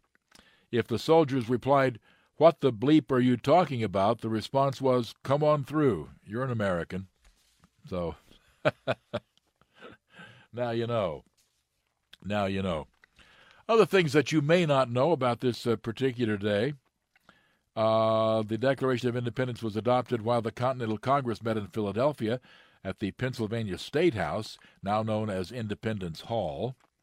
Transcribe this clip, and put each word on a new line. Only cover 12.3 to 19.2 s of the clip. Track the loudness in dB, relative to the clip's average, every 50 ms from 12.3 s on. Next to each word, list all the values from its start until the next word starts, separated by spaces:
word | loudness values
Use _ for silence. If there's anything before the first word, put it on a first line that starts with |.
| -2 -2 -2
you | -2 -2 -2 -2
know. | -2 -4 -4 -6 -10 _ _ _ _ _ _ -20 _ _ -20 -20 -20 -20 -10 _ 2
Other | 4 4 4
things | 6 4 4 4 4 4
that | 2 2 2
you | 2 0
may | 2 4 2 2 4
not | 4 2 2 2 2
know | 0 0 2 2
about | 2 2 2 0 0 0
this, | 0 -2 -2 -2 -2
uh, | -2 -2
particular | -2 -2 -6 -4 -2 -2 -2 -2 -2 -2 -2 -2
day. | 0 0 0 0 0 0 -2 -4 -8 _ _ _ _ _ _ _ _ _ _ _ _ _ _ _ _ _ _ -4
Uh, | 0 2 2 4 4 4 2 2 2 2 2 2 0
the | 0 -2 -2
Declaration | 0 0 0 0 2 0 0 0 0 0 -2
of | -2
Independence | -2